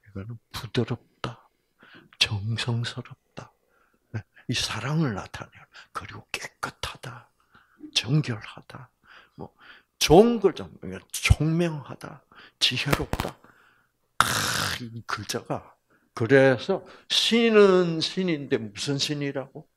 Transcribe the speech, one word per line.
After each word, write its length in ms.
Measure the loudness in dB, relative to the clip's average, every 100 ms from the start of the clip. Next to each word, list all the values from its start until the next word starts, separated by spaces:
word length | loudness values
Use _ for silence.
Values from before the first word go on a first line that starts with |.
| -14
이거는 300 | -14 -12 -14 _
부드럽다, 960 | -14 -6 -4 -2 -6 _ _ -12 -12 _ _ _ _ -20 -20 -20 _
정성스럽다. 1300 | -2 -2 -4 -4 -2 -2 -4 -8 -14 -18 _ -18 -18 _ _ _ _ _ _
네, 100 | -12 -12 -20 -6
이 80 |
사랑을 600 | -4 -4 -4 -2 0 0
나타내요. 500 | -2 -8 -12 -14 -16 -20 -20 -16
그리고 320 | -14 -14 -18 -12
깨끗하다, 1000 | -12 -12 _ -12 -10 -14 -12 -16 -16 -20 _ _ -20 _ _ -6 -4
정결하다. 920 | 0 0 0 -6 -8 -20 -18 -18 -20 _ _ -20 -20
뭐, 180 | -18 -18 _ -20 -20 _ _
좋은 400 | 6 8 8 6
글자, 320 | 0 0 -12 -12
그러니까 240 | -14 -14 -12
총명하다, 1120 | -6 2 2 4 2 0 -4 -12 -16 -16 -18 _ -20 -20 _
지혜롭다. 760 | 0 0 -2 -2 -2 -4 -6 -8 -20 _ _ _ _ _ _ _
아, 60 | 0 0 -2 -2 -4 -4
이 220 | -8 -12 -10
글자가. 680 | -10 -6 -8 -6 -8 -8 _ _ _ _
그래서 680 | -4 6 8 8 4 0 -4 -4 -20 _
신은 880 | 0 4 4 6 8 8 6 4 0
신인데 560 | -2 -2 -2 -2 -2 -2
무슨 400 | -2 -8 -4 -2
신이라고? 720 | -2 -2 -4 -6 -10 -16 -20